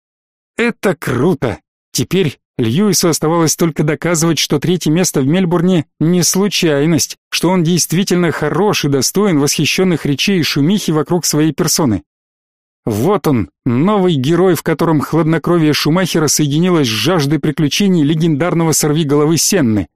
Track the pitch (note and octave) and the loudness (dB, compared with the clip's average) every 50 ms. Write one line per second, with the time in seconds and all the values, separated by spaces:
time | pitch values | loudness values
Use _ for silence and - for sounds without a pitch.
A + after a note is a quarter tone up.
0 | _ _ _ _ _ _ _ _ _ _ _ - A#3 A#3+ - _ - G3+ - - | _ _ _ _ _ _ _ _ _ _ _ -4 -2 -2 -2 _ -2 -2 -2 -2
1 | - - A#2+ A#2+ C3+ F#3 E3 - C#3+ A#2 F#2+ - _ _ _ _ _ _ - - | -4 -4 -2 0 0 0 0 0 -2 -4 -6 -6 _ _ _ _ _ _ -6 -6
2 | - - F3 F#3+ F#3 C#3 - _ _ _ _ - A#2+ A2 A#2 E3+ G#3+ G#3 E3+ - | -4 -2 0 0 0 -2 -4 _ _ _ _ -4 -2 0 0 2 2 2 2 2
3 | - F3 A3 - E3 D#3 E3+ E3+ E3 D3 - - F3 E3 - - D3+ D3+ D3+ - | 0 0 0 0 0 0 0 2 0 0 0 0 -2 -2 -2 -2 -2 -2 -2 -2
4 | - E3 F3+ D3+ E3 E3+ D#3 - - - D#3+ D3 - D3 F#3 E3 - D#3+ D3+ F3+ | -2 -2 -2 0 0 0 0 -2 -2 -2 -2 -2 0 0 -2 0 0 0 0 0
5 | F#3 - - D3+ C3 C3+ D#3+ F#3+ F#3+ E3 F3 E3+ E3 F#3 F#3+ D#3+ C#3+ _ _ - | 0 0 0 -2 0 0 0 0 0 0 0 0 2 2 0 0 -2 _ _ -2
6 | D3+ E3 F3+ F3 D#3 - - F#3 G3+ G3+ - - F#3 D#3+ C#3+ C#3 D3 E3+ E3 - | 0 0 2 2 0 0 0 0 0 -2 -2 0 0 0 2 2 2 2 2 0
7 | - - - _ _ - - - - E3+ F#3 F3+ D#3+ D#3+ F3+ D#3 - - - F3+ | -2 -4 -8 _ _ -10 -6 -2 0 0 2 2 2 2 0 0 0 -2 -2 -2
8 | - - F3 F3+ F3 E3 - - D#3 D3 C#3+ E3 G#3 G#3 D3 - - C#3+ C3+ C3+ | 0 0 0 0 0 0 -2 -2 -2 -2 -2 0 0 0 0 0 -2 0 0 0
9 | - - - F#3 G#3+ G3+ E3 C#3 C#3+ C#3+ - - D3 - - - F#3+ F#3+ E3+ - | 0 0 0 0 0 2 2 2 0 0 0 -2 -2 -2 0 0 0 0 0 0
10 | - D3 C#3 - - G#3 G3 F3 C#3 - - D3+ C#3 E3 G#3+ G3 - - D#3 D#3 | -2 -2 -2 -2 0 0 0 0 0 -2 0 0 2 2 0 0 0 0 -2 -2
11 | C#3+ - E3+ F3 - - - D3+ D#3 D#3+ D#3+ - F3 - - - E3 A#2+ G#2 F#2 | 0 0 -2 -2 -2 0 0 0 0 0 0 -2 -2 -2 0 0 0 0 0 -2
12 | - _ _ _ _ _ _ _ _ _ _ _ _ _ _ _ - B2 G#2+ G#2 | -4 _ _ _ _ _ _ _ _ _ _ _ _ _ _ _ -6 -6 -4 -2
13 | B2 F3+ G#3 F#3 - E3 C3+ A2+ F#2 - _ _ - C3+ A#2 B2 D#3+ G3+ G#3+ G3+ | 0 0 0 0 0 0 0 0 -2 -4 _ _ -4 -2 0 2 2 2 2 2
14 | F#3 F3+ E3 C3+ B2 D3 E3+ E3 F#3 F#3+ E3+ - - F3 D#3+ - E3 E3 D#3+ C#3+ | 2 0 0 0 0 0 0 2 2 2 2 0 -2 -4 -2 0 0 2 2 0
15 | - - D3 D#3+ E3 D#3 E3 D#3 - E3 F3 E3+ D#3 D3+ C#3 - - D3 D#3 F#3 | 0 0 0 0 0 0 0 0 0 0 0 2 2 2 0 0 0 0 0 0
16 | F#3+ - - F3 D#3 C#3 - - D3+ C#3 C#3+ D#3 F3 F#3 F3 D#3+ C#3 A2+ A2 G#2+ | 0 0 0 0 0 0 0 0 0 0 0 0 2 2 2 2 0 0 -2 -2
17 | G#2+ D#3+ F#3 E3 C#3 C#3+ D#3+ C#3+ - D#3+ C#3 - D#3 C3+ - - G#3 G3 F3+ E3+ | -2 0 0 0 0 0 0 -2 -2 -2 -2 0 -2 0 0 0 2 2 2 2
18 | C#3+ C#3+ D#3+ D#3 E3+ E3 D3+ C3 E3+ F3+ E3+ E3 E3 D#3+ C#3+ - - D3+ D3 D#3+ | 2 2 0 0 0 0 0 0 0 0 0 0 0 0 0 0 0 0 0 0
19 | E3 C3+ D3 D3 D3 D3+ E3+ D3+ - - G#3 F#3 C#3 A2+ G#2+ G2+ F2+ - _ | 0 0 2 2 2 2 2 0 0 0 0 2 2 2 0 0 -2 -6 _